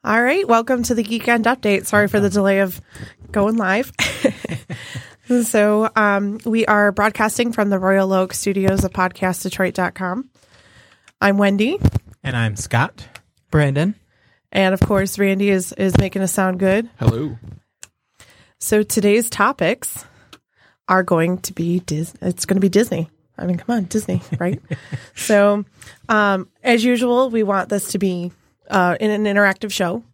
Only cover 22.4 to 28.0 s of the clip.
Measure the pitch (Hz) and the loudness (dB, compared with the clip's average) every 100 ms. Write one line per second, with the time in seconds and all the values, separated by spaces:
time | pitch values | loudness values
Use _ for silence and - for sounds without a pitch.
22.4 | - 190 196 - - 170 165 _ _ - | -2 2 4 2 0 -4 -6 _ _ -10
23.4 | 175 175 - 240 175 220 - 180 - - | -6 -4 -2 -4 -2 -4 -2 -6 -4 -4
24.4 | 175 - - - - 135 - - - 208 | -4 -4 -8 -12 -10 -16 -14 -12 0 4
25.4 | 202 208 196 _ - - - 214 202 190 | 4 2 -4 _ -20 -20 -2 2 2 0
26.4 | 180 _ 254 233 240 240 240 240 262 226 | -4 _ 0 2 2 2 2 2 2 0
27.4 | 202 196 - 202 - 202 | 0 0 -2 -4 -4 -2